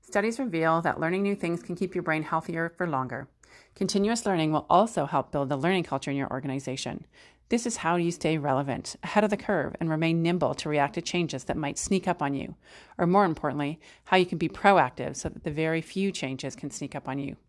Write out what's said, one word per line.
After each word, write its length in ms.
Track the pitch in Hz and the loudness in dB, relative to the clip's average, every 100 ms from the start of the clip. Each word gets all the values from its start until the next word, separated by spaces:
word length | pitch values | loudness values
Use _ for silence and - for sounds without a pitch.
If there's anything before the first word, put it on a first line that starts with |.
Studies 360 | - 202 214 233 | -2 0 0 0
reveal 440 | 262 165 160 165 | -2 2 4 4
that 180 | 165 - | 2 0
learning 220 | 160 185 | 0 0
new 120 | 202 | 0
things 280 | 202 170 170 | 0 -2 -4
can 120 | - | -4
keep 200 | 175 180 | -4 -4
your 80 | 180 | -2
brain 200 | 170 156 | 0 -2
healthier 460 | 151 160 160 165 165 - | 0 -4 -2 -4 -4 -4
for 100 | 175 | -2
longer. 420 | 139 127 117 - _ _ - - | -2 -2 -8 -12 _ _ -20 -20
Continuous 520 | - 196 202 202 233 214 | -4 0 2 2 0 0
learning 260 | 180 156 | 2 2
will 140 | 156 - | 2 4
also 380 | 170 226 196 143 | 6 6 2 0
help 260 | 147 - | 0 0
build 160 | 147 139 | -2 0
the 80 | 139 | 0
learning 280 | 160 185 | 2 2
culture 260 | 160 139 - | 0 -4 -2
in 80 | 139 | -4
your 120 | 139 | -2
organization. 760 | 131 143 135 139 131 127 - - - - _ _ | -4 -4 -6 -6 -6 -6 -8 -12 -20 -20 _ _
This 160 | 226 | -2
is 140 | 233 220 | 0 -2
how 180 | 160 175 | 0 2
you 160 | 170 | 2
stay 240 | 170 156 160 | 0 0 0
relevant, 600 | 143 131 139 120 - - | 2 2 0 -4 -6 -10
ahead 220 | - - | 0 2
of 60 | 214 | 2
the 80 | 208 | 0
curve, 360 | - 196 143 - | 0 0 0 -2
and 80 | 165 | -2
remain 320 | 156 165 165 | 2 2 2
nimble 320 | 165 175 139 123 | 2 2 0 0
to 120 | 160 | -2
react 280 | 151 139 170 | 2 2 0
to 40 | |
changes 440 | - 175 165 135 | -4 -2 -2 -4
that 120 | - - | -6 -4
might 220 | 147 - | -4 -6
sneak 280 | - 190 180 | 0 0 0
up 140 | 170 | -2
on 140 | 143 | -2
you. 220 | 139 - - - - - - | -4 -6 -12 -20 -20 -20 -2
Or 80 | 175 | 4
more 180 | 190 | 4
importantly, 560 | 196 156 151 139 143 160 - - | 4 2 -4 -2 -4 -6 -14 -20
how 140 | - 190 | 2 4
you 80 | 180 | 4
can 100 | 165 | 0
be 140 | 160 | -4
proactive 640 | - 202 190 131 - 131 135 | 2 6 6 4 0 -8 -6
so 140 | 156 | -10
that 140 | - | -8
the 60 | - | -8
very 300 | 147 160 165 | -2 -2 -2
few 320 | 160 196 196 | -4 -2 -2
changes 420 | 185 131 131 139 | -2 -6 -6 -8
can 160 | - 143 | -8 -10
sneak 240 | - 143 | -8 -10
up 140 | 147 - | -8 -6
on 100 | 135 | -6
you. 180 | 139 - | -6 -10